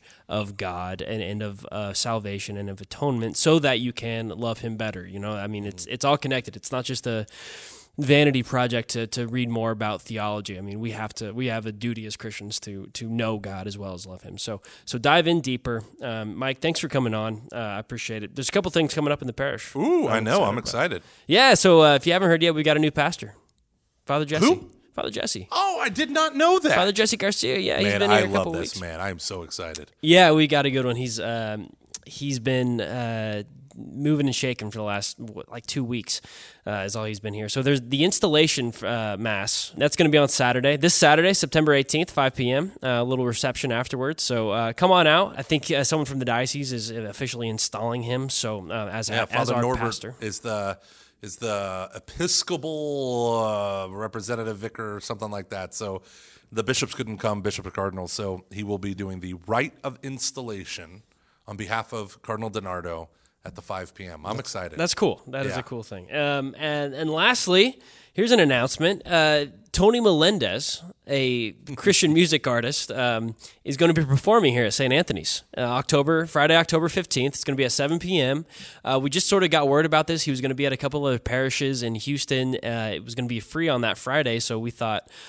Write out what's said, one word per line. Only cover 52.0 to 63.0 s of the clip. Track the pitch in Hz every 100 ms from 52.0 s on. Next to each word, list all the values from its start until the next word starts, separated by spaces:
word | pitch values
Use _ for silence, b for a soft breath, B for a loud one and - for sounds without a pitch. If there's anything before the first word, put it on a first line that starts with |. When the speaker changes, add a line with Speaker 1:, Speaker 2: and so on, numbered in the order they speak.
| - - 175 - - 165 156 156 151 143 131 120 117 117 110
Speaker 2:
uh, | 104 101 98 92
representative | 98 107 113 98 117 113 101
vicar | 107 - 107 104
or |
something | - 107 110
like | 101 92
that. | 98 92
So | - 104 95 B B B B _
the | 113
bishops | 107 110 131
couldn't | - 110 104
come, | 113 104
bishop | 101 98 92
and |
cardinal. | - 98 92 87
So | - 101 92 -
he | 98
will | 104 101
be | 101
doing | 95 95 92
the | 90 90 85
rite | 117 135 -
of | 139 120
installation | 135 135 - 139 120 98 90 - 82 92 _ _ _ _ -
on | 101
behalf | 104 113 107
of | 113 98 -
Cardinal | - 107 110
DiNardo | 104 95 90 85 82